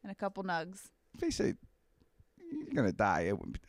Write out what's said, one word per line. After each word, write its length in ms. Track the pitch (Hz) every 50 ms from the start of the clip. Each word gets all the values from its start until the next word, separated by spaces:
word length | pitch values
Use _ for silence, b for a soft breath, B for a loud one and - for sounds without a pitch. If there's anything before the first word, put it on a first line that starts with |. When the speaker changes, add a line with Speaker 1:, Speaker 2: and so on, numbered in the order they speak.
| -
Speaker 1:
and 80 | 208
a 40 | 196
couple 280 | _ - 196 196 190 190
nugs. 460 | 190 175 165 160 175 190 196 - - _ _ _ _ _
Speaker 2:
If 40 | -
they 120 | - 339
say, 240 | - - - - - - - - _ _ _ _ _ _ _ _ _ _ - _ _ - 359 339
"You're 240 | 302 302 294 - 277
gonna 180 | 262 123 98 78
die," 280 | - 107 101 90 78
it 160 | 85 90 101 -
wouldn't 160 | - - -
be, 60 | - -